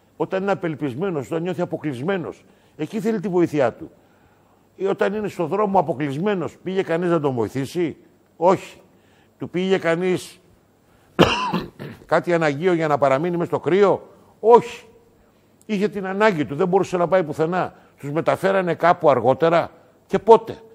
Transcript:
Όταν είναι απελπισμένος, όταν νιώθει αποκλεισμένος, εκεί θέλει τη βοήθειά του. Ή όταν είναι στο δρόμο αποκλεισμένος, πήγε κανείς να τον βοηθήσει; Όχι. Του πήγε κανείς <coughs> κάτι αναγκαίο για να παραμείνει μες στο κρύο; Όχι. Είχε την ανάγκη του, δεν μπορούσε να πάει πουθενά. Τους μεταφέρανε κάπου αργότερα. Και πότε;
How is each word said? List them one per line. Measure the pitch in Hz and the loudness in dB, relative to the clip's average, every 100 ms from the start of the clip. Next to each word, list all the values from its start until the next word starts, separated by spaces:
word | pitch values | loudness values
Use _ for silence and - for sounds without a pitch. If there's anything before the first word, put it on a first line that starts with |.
| _ - | _ -8
Όταν | 160 190 | -4 -2
είναι | 196 | -2
απελπισμένος, | 190 170 147 147 120 196 160 113 | -2 -4 -4 -6 -4 -4 -4 -4
όταν | 165 | -4
νιώθει | 175 165 | -4 -4
αποκλεισμένος, | 175 160 156 127 147 196 123 - _ _ _ - | -6 -6 -8 -6 -4 -4 -6 -12 _ _ _ -12
εκεί | 156 220 | -8 -4
θέλει | 196 220 | -2 -2
τη | 185 | -2
βοήθειά | 180 165 147 123 | 0 2 2 0
του. | - 78 - _ _ _ _ _ _ _ - | -2 -12 -20 _ _ _ _ _ _ _ -6
Ή | 190 | -4
όταν | 190 208 | -2 -2
είναι | 208 202 | -2 -6
στο | - 165 | -6 -4
δρόμο | 196 214 190 | -2 0 0
αποκλεισμένος, | 147 156 147 135 202 202 139 - | 0 -2 -4 -4 -2 -2 -4 -8
πήγε | 170 190 | -6 -4
κανείς | 180 165 175 | -2 -2 0
να | 170 | 0
τον | 147 | 0
βοηθήσει; | 127 127 135 135 170 165 - _ _ _ - | 0 -2 -4 -6 -4 -4 -6 _ _ _ 0
Όχι. | 170 180 - - _ _ _ _ _ _ | 2 2 -2 -20 _ _ _ _ _ _
Του | - | -8
πήγε | 170 185 190 | -4 0 0
κανείς | 170 165 185 180 - - _ _ _ _ _ _ _ | 0 0 0 -2 -6 -18 _ _ _ _ _ _ _
<coughs> | - - - - - - - - - - | 2 2 2 -4 -6 -8 -12 -16 -16 -2
κάτι | 156 175 | 0 2
αναγκαίο | 170 160 143 185 | 0 0 0 0
για | 170 160 | 0 0
να | 143 | 2
παραμείνει | 139 135 170 170 | 4 2 0 -2
μες | 170 | -2
στο | 143 | -4
κρύο; | - 175 202 139 - - _ _ | 0 4 4 2 -2 -20 _ _
Όχι. | 214 233 - - - - _ _ _ _ _ _ - | 6 6 4 -8 -20 -20 _ _ _ _ _ _ -6
Είχε | 208 196 | -4 -2
την | 165 190 | -4 -8
ανάγκη | 190 220 170 | 0 0 2
του, | 143 | -2
δεν | 143 185 | -2 0
μπορούσε | 185 175 180 | 2 0 0
να | 170 | 2
πάει | 190 | 2
πουθενά. | 156 147 160 180 143 - _ _ | 0 -2 -2 -2 -4 -8 _ _
Τους | 139 | -8
μεταφέρανε | 147 156 135 190 196 180 | -2 0 0 0 0 0
κάπου | 160 170 175 160 | 2 2 4 4
αργότερα. | 127 113 131 165 170 123 - _ _ _ | 4 4 2 2 2 0 -8 _ _ _
Και | 190 | 0
πότε; | 208 220 220 - - | 6 6 4 -14 -18